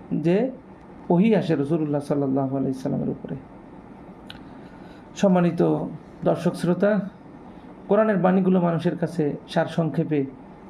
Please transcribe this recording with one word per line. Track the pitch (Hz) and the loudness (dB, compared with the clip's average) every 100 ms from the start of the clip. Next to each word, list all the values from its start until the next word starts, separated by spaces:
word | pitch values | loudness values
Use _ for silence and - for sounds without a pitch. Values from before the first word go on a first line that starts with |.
| - | -6
যে | 170 165 190 262 - - - - - - | -2 2 2 0 -4 -18 -20 -20 -8 2
ওহী | 175 226 196 | 4 4 4
আসে | 143 147 | 2 0
রাসূলুল্লাহ | 139 165 151 147 | 0 -2 0 -2
সাল্লাল্লাহু | 143 143 135 135 135 135 | -2 0 0 0 0 -2
আলাইহি | 135 | -2
সাল্লামের | 131 143 - 147 | -4 -4 -2 -4
উপরে। | - - 147 - - - - - - - - - - - - - - - - - - | -6 -10 -12 -14 -20 -20 -20 -20 -20 -20 -20 -18 -18 -18 -20 -20 -20 -20 -20 -18 0
সম্মানিত | 196 180 175 175 165 151 165 156 - - | 4 4 4 2 2 0 -4 -10 -16 -4
দর্শক | 170 165 175 - | -2 0 -2 0
শ্রোতা, | 175 175 202 208 - - - - - - - - - | -2 2 2 2 -2 -10 -20 -20 -20 -20 -20 -10 0
কোরআনের | 208 214 196 | 2 4 4
বাণীগুলো | 185 190 185 185 | 4 4 4 4
মানুষের | 170 165 175 170 | 2 0 -2 -2
কাছে | 160 - 147 143 - | -2 -2 -2 -4 -4
সারসংক্ষেপে | 170 165 - 160 165 151 151 135 - - - | -2 0 0 0 -2 0 0 -2 -8 -18 -20